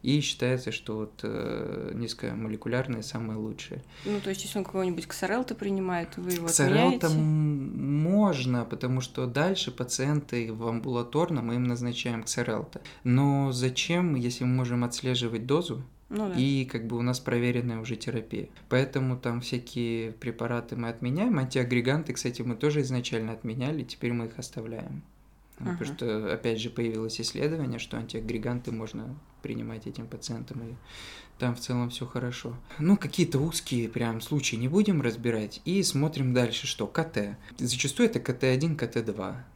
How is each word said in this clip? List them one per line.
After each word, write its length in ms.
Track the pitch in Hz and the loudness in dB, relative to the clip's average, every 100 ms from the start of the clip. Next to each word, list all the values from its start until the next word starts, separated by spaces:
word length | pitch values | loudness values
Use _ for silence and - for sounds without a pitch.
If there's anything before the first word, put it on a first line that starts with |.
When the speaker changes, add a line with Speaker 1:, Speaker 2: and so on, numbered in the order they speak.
Speaker 1:
и 180 | 123 147 | 4 2
считается, 540 | 139 - 123 127 127 | 2 0 0 0 -2
что 240 | - - 107 | -6 -6 -6
вот, 240 | 107 - | -6 -6
э, 680 | 110 113 113 110 110 95 - 113 | -6 -4 -4 -4 -4 -4 -6 -4
низкомолекулярные 1080 | 113 - - 113 110 110 113 123 127 113 | -6 -4 -6 -4 -4 -6 -2 -2 -2 -4
самые 340 | 107 117 113 110 | -4 -6 -4 -4
лучшие. 440 | 110 110 - - - - | -6 -8 -10 -12 -12 -10
Speaker 2:
Ну, 160 | 196 208 | -4 -2
то 100 | 196 | -2
есть, 140 | 190 | -6
если 140 | - 208 | -4 -4
он 80 | 190 | -2
какой-нибудь 400 | 190 185 175 - | 0 0 -2 -6
Ксарелто 480 | - 185 226 254 226 | -4 0 0 -2 -4
принимает, 640 | 202 196 185 175 165 - | -2 0 0 0 -2 -6
вы 140 | 180 | -2
его 160 | 175 170 | 0 2
Speaker 1:
Ксарелто 600 | 160 - - 254 247 165 | 4 6 8 6 6 4
Speaker 2:
отменяете? 140 | 156 | 4
Speaker 1:
м-, 800 | 156 156 151 147 135 143 139 147 | 4 4 4 2 -2 -2 2 2
можно, 640 | 160 202 208 143 127 123 113 | 6 6 6 4 2 0 0
потому 340 | 147 127 131 | -2 0 0
что 260 | 127 - 127 | 0 -4 0
дальше 440 | 123 170 185 - | 2 2 2 -2
пациенты 800 | - 123 - 135 151 143 120 113 | -4 -4 0 2 2 0 -2 -2
в 160 | 110 117 | -2 -2
амбулаторном, 800 | 117 131 120 120 147 175 147 113 | -2 0 -2 0 0 2 0 0
мы 80 | 120 | 2
им 80 | |
назначаем 600 | 123 120 120 120 123 117 | 2 0 -2 -2 -2 -4
Ксарелто. 580 | 113 - 120 110 - - - - 123 | -2 -2 0 -2 -4 -10 -14 -4 4
Но 480 | 123 143 139 135 | 6 6 6 2
зачем, 600 | 123 131 127 - 170 175 135 | 2 0 0 0 2 2 2
если 280 | 120 120 | 0 0
мы 120 | 123 127 | 2 2
можем 280 | 127 123 | 2 2
отслеживать 640 | 120 - 127 123 117 113 123 | 0 0 0 0 0 -2 2
дозу, 380 | 151 180 123 131 - - | 2 2 -6 -8 -18 -6
Speaker 2:
Ну 200 | 208 208 | -4 -2
да. 60 | 175 | 2
Speaker 1:
и 240 | 135 139 | 4 4
как 240 | 127 117 113 | 0 -4 -2
бы 80 | 117 | 0
у 40 | |
нас 180 | 123 127 | 0 0
проверенная 640 | - 120 123 120 123 113 | 2 2 4 2 0 -4
уже 160 | 113 110 | -4 -6
терапия. 500 | - 113 110 110 - - - | -4 -4 -4 -8 -8 -14 2
Поэтому 480 | 127 135 135 131 127 | 2 4 2 0 0
там 240 | 123 120 | -2 -2
всякие 720 | 123 123 123 120 117 113 113 | -2 -4 -4 -4 0 0 -4
препараты 640 | 110 120 113 117 120 117 120 | -6 -6 -4 -2 -2 -4 -6
мы 100 | 117 | -4
отменяем. 500 | 117 123 151 240 170 | -4 -2 2 2 2
Антиагреганты, 760 | 131 135 120 123 120 147 151 | 2 0 4 4 4 2 0
кстати, 280 | 120 123 123 | -4 -4 -2
мы 120 | 123 113 | -4 0
тоже 240 | 147 147 | 2 2
изначально 540 | 131 127 120 113 110 | 2 0 0 -2 -2
отменяли, 500 | 110 120 120 131 156 | -4 -6 -2 -2 -2
теперь 300 | 127 - 120 | -6 -4 -2
мы 140 | 120 113 | 0 -4
их 120 | - | -8
оставляем. 640 | 120 - 113 113 - 135 - - - - - - | -10 -10 -8 -8 -8 -10 -12 -20 -20 -20 -20 -8
Ну, 120 | - | -6
потому 20 | 175 | -4
Speaker 2:
Ага. 140 | - 143 | -6 -4
Speaker 1:
что, 360 | 120 107 104 | -2 0 -2
опять 280 | 107 117 113 | -2 0 -2
же, 80 | 117 | -2
появилось 500 | 120 117 110 113 - | -2 -2 -2 -4 -4
исследование, 580 | 113 - 147 160 131 117 | -4 -2 -2 0 -2 -4
что 200 | - 117 | -6 -8
антиагреганты 720 | 113 113 110 113 110 123 123 | -6 -6 -4 -2 -2 -2 -4
можно 460 | 113 107 107 117 147 - - | -6 -6 -8 -8 -12 -16 -12
принимать 440 | - 117 113 113 113 | -8 -6 -6 -8 -10
этим 220 | - 113 | -10 -10
пациентам, 540 | 117 - 117 123 127 117 | -10 -8 -8 -8 -10 -10
и 60 | 123 - - - - - - | -12 -16 -16 -16 -16 -20 -4
там 160 | 123 120 | -2 -2
в 40 | |
целом 300 | - 123 123 | -2 0 0
всё 160 | - 123 | -4 -6
хорошо. 500 | 123 123 123 120 127 - - | -4 -4 -6 -8 -10 -12 0
Ну, 160 | 156 202 | 4 4
какие-то 440 | 143 - 160 131 | 4 2 4 4
узкие 500 | 160 - - 123 113 | 2 -2 0 0 0
прям 320 | 117 117 113 | 0 0 0
случаи 340 | - 147 - 110 | 0 0 0 0
не 140 | 127 | 2
будем 320 | 180 202 165 | 4 6 4
разбирать, 600 | 120 113 120 110 104 - - | 2 2 0 0 -2 -4 0
и 180 | 190 | 2
смотрим 500 | 180 135 147 143 131 | 4 2 2 2 4
дальше, 340 | 123 120 - - | 4 4 0 -4
что 200 | - 104 | -2 0
К 160 | - | 0
Т. 340 | 160 - 101 101 - - | 0 0 -2 -6 -14 -4
Зачастую 500 | 123 - 143 - 233 | -2 0 0 4 4
это 120 | - | 4
К 100 | - | -2
Т 140 | 127 131 | 2 4
один, 300 | 131 165 147 | 4 2 0
К 100 | 117 | 0
Т 140 | 120 | 0
два. 400 | 113 104 95 123 - | -2 -4 -6 -8 -14